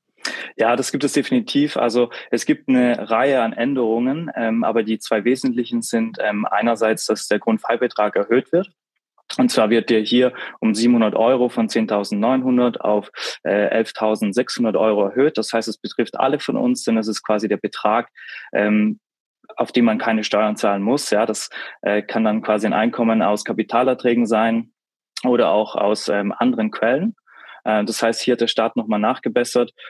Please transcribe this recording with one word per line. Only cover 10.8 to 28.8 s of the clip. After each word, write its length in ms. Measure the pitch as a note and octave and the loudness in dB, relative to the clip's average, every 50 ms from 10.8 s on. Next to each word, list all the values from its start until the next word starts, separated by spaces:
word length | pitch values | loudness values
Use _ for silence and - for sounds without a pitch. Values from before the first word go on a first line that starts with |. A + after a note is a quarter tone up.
| A#2 A#2+ A#2+ A#2 A2+ G#2 - | 4 4 4 4 4 2 2
Euro 340 | - A2+ A#2+ C3 B2 B2 A#2+ | 2 2 4 4 2 2 0
von 200 | - A#2+ A2+ G#2 | 0 -2 -2 0
zehntausendneunhundert 1120 | - A#2 A2 - A2 G#2 G2+ - G#2 G2+ A2 A#2+ C3 C3 B2+ C3 B2+ B2 B2 A#2+ A2+ - | 0 -2 0 0 0 -2 -2 -2 -2 0 0 2 2 0 2 2 2 4 2 2 0 -2
auf, 280 | - G#2 G#2 G#2 G2 - - - - - - - - | 0 0 0 0 0 -4 -10 -12 -10 -10 -10 -6 -2
äh, 260 | E2 G2 G#2 G#2 - | 0 0 2 2 2
elftausendsechshundert 1080 | - A2 A2 - - - A2 G#2+ G#2+ G#2+ A2 G2+ G2 B2 B2+ - - - A#2+ A2 G2 | 2 0 0 -2 -4 -2 -2 0 0 0 -2 -2 0 -2 -2 -2 -2 -2 0 0 2
Euro 320 | E2 G#2+ A2 G#2 G#2 G2+ G2 | 2 2 2 2 2 0 0
erhöht. 320 | G#2 B2+ C#3 D#3 - A2+ | 2 2 0 2 0 -2
Das 140 | G#2+ - - | -4 -2 -2
heißt, 140 | A2+ G#2+ A2+ | -4 -4 -4
es 120 | G#2 - | -8 -10
betrifft 400 | - G#2+ - - A3+ - - - | -12 -6 -4 -4 -4 -2 -2 0
alle 180 | - C3+ D3 D3 | 0 0 0 -2
von 180 | - - - A2 | -2 -4 -2 0
uns, 260 | B2 B2 B2+ - - | 0 0 0 0 -2
denn 140 | A#2 A2+ A2+ | 0 0 0
es 100 | G#2 A2 | 0 -2
ist 160 | G#2 - - | -4 -6 -2
quasi 240 | - G#2+ G#2 A2 G2+ | -2 -2 0 0 0
der 100 | G#2 - | -2 -2
Betrag, 520 | - G#2 - - - G#2 A2 A#2+ A#2+ - _ - - - - - - - - | -2 -6 -6 -2 0 0 0 0 -2 -4 _ -20 -20 -18 -18 -18 -12 -4 -2
ähm, 460 | - G#2 G#2 G#2+ G#2+ G#2+ G#2+ A2 - _ _ _ _ _ _ _ _ _ - - | 0 2 2 2 2 2 0 -2 -4 _ _ _ _ _ _ _ _ _ -16 -6
auf 160 | - A#2+ - | -4 -4 0
den 140 | - B2+ A#2+ | 2 2 4
man 120 | A2+ G#2+ - | 4 2 0
keine 260 | - A#2 A2 A2 G#2+ | 0 0 0 0 -2
Steuern 340 | - - G#2 G#2+ G#2+ G#2+ - | 0 0 0 2 0 0 0
zahlen 260 | - G#2 G2+ G2 G2 | 0 0 0 0 0
muss. 260 | A2+ C3 D3 - - | 0 0 -2 0 0
Ja, 160 | G#2+ G#2 A2+ | 0 2 2
das, 240 | A2 G#2+ - - - - - - - - - | 0 -2 -6 -8 -12 -14 -14 -14 -14 -16 -6
äh, 220 | - G2+ G#2 G#2 - | -4 -2 -2 -2 -2
kann 200 | - - A2+ A2 | -2 -2 0 0
dann 200 | G#2+ G#2+ A2 - | 0 0 0 0
quasi 240 | - G#2+ G2+ G#2+ G#2 | 0 0 0 0 0
ein 60 | - | 0
Einkommen 500 | G#2 A2 A#2+ - - A#2 A2+ A2 A2 E2 | 2 0 0 0 0 0 2 2 2 2
aus 200 | G2+ G#2 G#2 - | 2 0 -2 -2
Kapitalerträgen 840 | - - A2 G#2+ - A2+ A#2 B2+ C3 B2+ B2+ - B2 A#2 A#2+ A#2 G#2 | -4 -4 -4 -4 0 0 0 2 2 0 0 0 0 2 2 2 2
sein 460 | A2+ G#2+ A2+ A2+ A2+ A2+ A#2 - _ _ _ _ _ _ _ _ _ - - | 2 2 2 2 0 -2 -4 -6 _ _ _ _ _ _ _ _ _ -4 0
oder 280 | B2+ B2 A#2 A2 D#2+ | 0 2 4 4 4
auch 240 | G2 G#2+ A2 - - | 2 2 0 0 -2
aus, 340 | - G2+ G2+ G#2+ - - - | -2 0 0 0 -2 -2 -2
ähm, 220 | G#2 G2+ G2 G2+ | -2 -2 -2 -2
anderen 400 | - - A#2+ B2+ A#2+ A2+ G#2+ G#2+ | -2 0 0 0 2 0 -2 -4
Quellen. 440 | - - A2 A#2 B2+ D3+ F#3 A#3 - - _ _ - - - - - - _ | -2 -2 0 0 0 0 0 -2 -4 -6 _ _ -20 -20 -20 -20 -20 -8 _
Äh, 220 | A2 G#2+ G#2+ G#2+ | 0 0 0 0
das 160 | A2+ A2 - | -2 -2 -2
heißt, 200 | A#2 A2+ A2+ - | 0 -2 -2 0
hier 100 | - B2 | 0 0
hat 100 | A#2+ A#2+ | 0 2
der 60 | A#2 A2+ | 0 0
Staat 280 | - - A2+ A2+ - | 0 0 -2 0 -2
nochmal 240 | A#2+ | -4